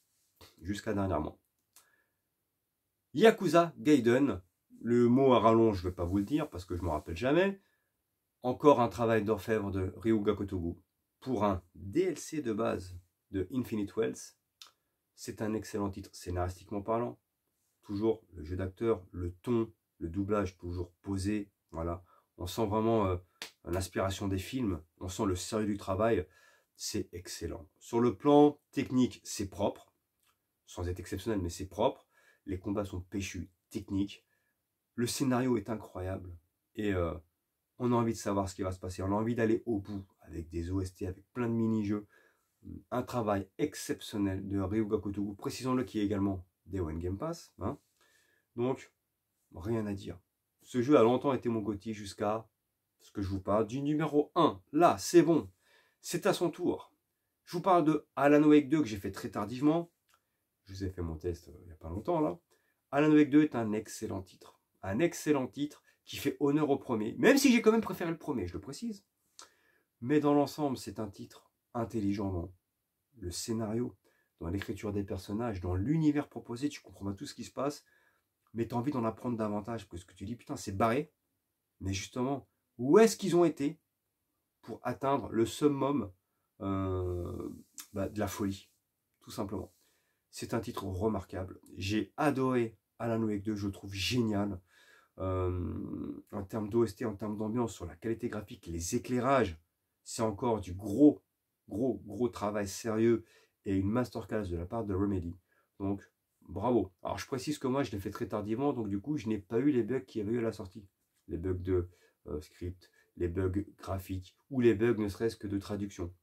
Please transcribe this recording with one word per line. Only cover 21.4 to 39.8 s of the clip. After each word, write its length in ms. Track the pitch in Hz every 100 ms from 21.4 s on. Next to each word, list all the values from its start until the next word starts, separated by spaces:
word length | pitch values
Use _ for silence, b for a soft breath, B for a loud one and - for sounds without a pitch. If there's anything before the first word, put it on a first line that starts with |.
| 101 _ _
Voilà. 320 | 82 85 85 - b b -
On 80 | 90
sent 200 | - 110
vraiment, 400 | 107 110 113 98
euh, 100 | 90 - B - _
l'inspiration 640 | - 90 95 120 95 95 98
des 120 | 95
films, 420 | - 131 113 85 - -
on 80 | 92
sent 180 | 90 107
le 120 | 90
sérieux 300 | - 110 104
du 100 | 104
travail. 500 | - 95 113 104 92 b b b b -
C'est 320 | - 107 92
excellent. 560 | 87 - - 82 76 - _
Sur 220 | - 117
le 160 | 120 101
plan 420 | 147 147 147 147 _
technique, 500 | - 120 127 120 -
c'est 260 | - - 98
propre. 440 | - 104 - - _ _ _ _ _ _ _ -
Sans 240 | - 87
être 100 | 90
exceptionnel, 400 | 87 101 117 104
mais 80 | 87
c'est 200 | - 85
propre. 400 | - 123 - _ b b b b
Les 140 | 92
combats 240 | 107 101
sont 160 | 101 95
péchus, 500 | 90 101 95 95 85 _ _
techniques. 560 | 113 95 98 101 - _ _ _ _ _ _ _ -
Le 120 | 120
scénario 480 | - 131 123 127 117
est 140 | 98
incroyable. 640 | 110 - 95 92 95 92 87 _ _ _ -
Et, 180 | 104
euh, 200 | 92 85 80 - _ _ _ _ -
on 120 | 123
a 40 | 120
envie 180 | 113
de 40 | 110
savoir 300 | 107 101 92
ce 80 | -
qui 60 |
va 100 | 95
se 80 | 92
passer. 220 | 90 90
On 100 | 95
a 40 | 104
envie 180 | 113
d'aller 300 | 117 113 113 -
au 140 |
bout 260 | 110